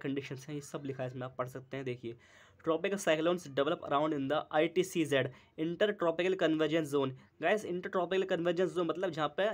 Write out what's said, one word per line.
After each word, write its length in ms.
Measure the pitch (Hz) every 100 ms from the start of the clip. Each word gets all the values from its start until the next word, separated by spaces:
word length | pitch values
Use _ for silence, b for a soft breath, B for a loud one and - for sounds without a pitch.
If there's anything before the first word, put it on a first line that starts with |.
कंडीशंस 460 | 143 139 135 135 151
हैं, 60 |
ये 60 | 147
सब 200 | 143 160
लिखा 180 | 139 131
है 60 | 127
इसमें, 180 | 127 127
आप 80 | 131
पढ़ 100 | 127
सकते 280 | 131 131 135
हैं। 100 | 127
देखिए, 300 | 123 117 117 B B B _
tropical 360 | 160 165 196 196
cyclones 480 | 175 156 160 180 147
develop 260 | 139 143 175
around 300 | - 143 156
in 140 | 147 135
the 160 | 151 -
आईटीसीजेड, 800 | 156 160 180 175 170 143 139 131 B B -
intertropical 760 | 160 170 208 202 170 160 185 185
convergence 520 | 160 156 156 165 147
zone। 180 | 143 135 131 B -
गाइस, 220 | 160 208 -
intertropical 640 | 175 190 190 170 190 190
convergence 460 | 175 170 170 180 160
zone 120 | 170
मतलब 220 | 165 190
जहाँ 240 | 156 147 -
पे 120 | 208